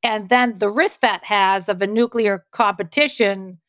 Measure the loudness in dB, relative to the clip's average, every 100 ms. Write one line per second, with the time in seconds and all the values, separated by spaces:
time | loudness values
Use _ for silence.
0 | -4 -4 0 2 2 0 -2 2 0 0
1 | -2 -2 -2 2 2 0 -2 -2 -2 0
2 | 0 0 0 -2 _ 0 0 0 -4 0
3 | -2 0 0 0 -8 -18